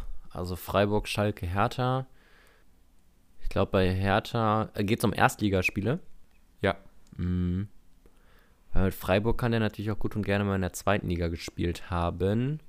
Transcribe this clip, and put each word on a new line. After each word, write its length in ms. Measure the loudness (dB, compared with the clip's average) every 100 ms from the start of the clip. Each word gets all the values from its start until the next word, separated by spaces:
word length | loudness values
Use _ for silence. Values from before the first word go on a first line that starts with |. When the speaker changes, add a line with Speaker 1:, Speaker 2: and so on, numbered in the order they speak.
| -6 -8 -8
Speaker 1:
also 260 | -8 -6 -8
Freiburg, 500 | -2 2 2 0 -2
Schalke, 380 | -2 -2 -2 -4
Hertha. 600 | 0 0 0 -2 -2 -6 -14 _ -20 -20 _ -20 -20 _ -20 -20 _ _ -4
Ich 80 | -2
glaub, 220 | 0 2
bei 180 | 4 4
Hertha, 760 | 2 2 2 0 0 2 2 0
äh, 80 | -2
geht's 200 | -2 0
um 80 | 0
Erstligaspiele? 880 | 4 2 2 0 2 0 -2 -2 -4 -6 -18 -20 -20 _ -4
Speaker 2:
Ja. 140 | -2 -2 -8 -20 -16 -6
Speaker 1:
Mhm. 520 | -2 0 0 -2 -4 -12 -20 -20 -20 -20 -20 -20 -20 _ 0
Weil 120 | 4 4
mit 80 |
Freiburg 420 | 2 2 2 4 2
kann 120 | 2
der 80 | 2
natürlich 300 | 0 -2 -4
auch 80 | -2
gut 180 | -2 0
und 80 |
gerne 200 | 0 2
mal 100 | 2 0
in 60 |
der 100 | -2
zweiten 340 | -2 0 0 0
Liga 200 | -2 -2
gespielt 640 | -4 -8 -4 -4 -4 -4
haben. 680 | -2 -2 0 0 0 -2 -4